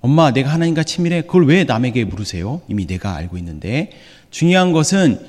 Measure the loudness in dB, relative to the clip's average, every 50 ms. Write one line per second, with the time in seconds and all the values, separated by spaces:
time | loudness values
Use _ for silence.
0 | 2 2 4 4 4 4 4 2 0 0 0 0 0 0 0 -2 -2 -4 -4 -2
1 | -2 -2 -2 -2 -4 0 2 4 4 6 4 4 2 2 0 0 0 0 0 -2
2 | -2 -2 -4 -8 -8 -8 -6 -6 -6 -6 -6 -8 -8 -6 -6 -6 -4 -4 -6 -6
3 | -6 -6 -6 -6 -8 -8 -8 -10 -10 -10 -12 -10 -8 -4 -4 -4 -4 -6 -10 -20
4 | -20 -20 -20 -20 _ _ -6 0 2 2 4 4 4 2 2 2 2 2 2 2
5 | 2 2 2 0 -6